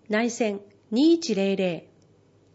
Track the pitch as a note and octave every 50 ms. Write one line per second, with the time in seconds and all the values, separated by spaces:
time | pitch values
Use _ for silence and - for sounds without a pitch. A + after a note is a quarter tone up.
0 | _ - G#3+ G#3+ A#3 A#3+ A3+ - B3 G#3+ G3+ G3+ - - _ _ _ _ G#3+ A#3
1 | D4 D#4+ E4+ E4 - - G#3+ G3 G3 G3 G3 F#3+ F#3+ F3+ E3+ - - - _ _
2 | _ _ _ _ _ _ _ _ _ _